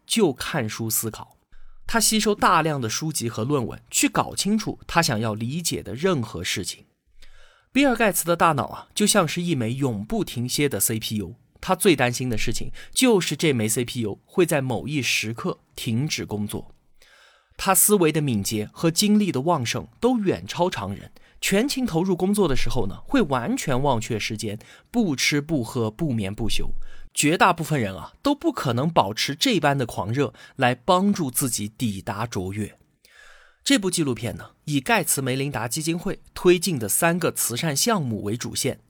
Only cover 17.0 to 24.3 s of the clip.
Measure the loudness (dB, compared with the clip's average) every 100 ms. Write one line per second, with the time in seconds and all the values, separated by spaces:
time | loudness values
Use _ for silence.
17 | -20 _ _ _ _ -4 2 4 4 6
18 | 4 4 2 0 0 -4 -4 0 0 2
19 | 4 4 4 0 0 0 0 -4 -8 _
20 | 2 2 0 -2 -4 -2 -2 -2 -6 -8
21 | -12 -20 -20 -6 0 2 2 -2 0 0
22 | 0 0 0 2 4 4 4 2 0 -4
23 | 0 2 2 0 -2 -4 0 0 2 0
24 | -2 -4 -4